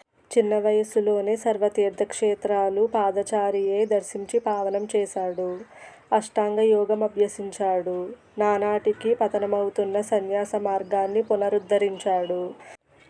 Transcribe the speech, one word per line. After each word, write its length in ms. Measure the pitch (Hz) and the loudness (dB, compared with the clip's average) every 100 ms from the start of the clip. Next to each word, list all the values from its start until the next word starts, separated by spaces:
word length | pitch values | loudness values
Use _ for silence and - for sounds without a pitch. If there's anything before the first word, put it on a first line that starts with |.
| _ _ - | _ _ -2
చిన్న 280 | 240 208 214 | 0 2 2
వయస్సులోనే 760 | 214 214 214 220 208 208 202 220 | 2 2 2 0 2 0 0 -2
సర్వతీర్థక్షేత్రాలు 1500 | 233 214 208 208 202 190 208 - 214 202 208 202 196 196 226 | 0 0 0 2 0 0 -4 0 -2 0 0 0 2 2 0
పాదచారియే 1000 | 226 196 190 202 214 202 202 196 196 214 | 2 0 0 -2 0 0 0 0 0 2
దర్శించి 540 | 208 190 202 196 233 | 0 -2 -10 -2 -2
పావనం 440 | 226 208 196 196 214 | 0 -2 -2 -2 -2
చేశాడు. 640 | 214 196 196 185 180 180 180 220 - - - - | -2 -2 -2 -4 -2 -4 -6 -12 -20 -20 -14 0
అష్టాంగ 460 | 220 214 - 208 208 | 0 0 0 0 4
యోగం 440 | 220 214 208 214 | 4 4 2 0
అభ్యసించాడు. 920 | 214 202 202 - 196 190 196 185 180 180 180 240 _ - | 0 0 0 -2 -10 -2 0 0 -2 -4 -6 -12 _ -2
నానాటికి 760 | 208 202 208 208 214 208 220 240 | 0 2 0 0 0 0 0 0
పతనమవుతున్న 840 | 208 208 202 202 202 196 196 202 | 0 0 0 0 -2 -2 -2 0
సన్యాస 540 | 214 214 190 202 202 208 | 0 -2 0 -2 -2 -2
మార్గాన్ని 680 | 202 190 185 196 196 208 | -2 -2 0 0 0 0
పునరుద్ధరించాడు. 1200 | 226 208 202 208 190 208 202 190 202 185 175 180 180 - - - _ _ - | 0 0 2 0 2 2 2 -2 0 0 0 -4 -6 -10 -20 -20 _ _ -10